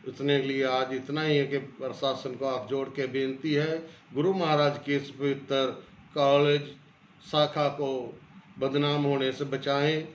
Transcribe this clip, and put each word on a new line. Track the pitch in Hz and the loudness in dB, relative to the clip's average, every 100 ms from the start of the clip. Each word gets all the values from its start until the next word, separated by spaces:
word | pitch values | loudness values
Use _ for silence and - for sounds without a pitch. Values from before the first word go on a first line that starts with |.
| 127 | -14
इतने | - 139 143 | -4 2 2
के | 135 | 2
लिए | 135 | -2
आज | 131 127 131 | 0 0 -2
इतना | 131 131 151 | -6 -4 -2
ही | 156 147 | 2 2
है | 135 | 2
कि | 139 | -4
प्रशासन | 120 - 131 113 139 131 131 123 | -6 -10 -10 -2 -2 -2 -6 -4
को | 135 | -4
हाथ | 123 107 | -4 -2
जोड़ | 135 135 | -4 -4
के | 143 131 | -4 -4
बेनती | 131 135 131 156 | -2 -2 -2 0
है, | 147 156 165 165 - - | 0 0 -4 -8 -20 -8
गुरु | 131 170 | -2 0
महाराज | 190 160 151 143 143 143 | 2 2 4 2 0 -2
की | 139 | -2
इस | - | -2
पवित्र | 127 139 139 - 135 131 110 - - - | -4 -2 -2 -2 0 0 -4 -16 -20 -8
कॉलेज | 151 139 143 147 147 - - - _ _ - - | 2 6 6 6 2 -2 -16 -20 _ _ -20 -2
शाखा | 156 147 160 143 | 2 2 2 0
को | - 135 131 117 - - - - 127 | 0 -2 -2 -6 -12 -20 -20 -20 -4
बदनाम | 131 143 147 147 | 0 2 2 2
होने | 143 139 131 | 2 2 0
से | 131 139 | -2 -4
बचाएं | 135 139 139 147 156 160 | -4 0 2 2 0 -4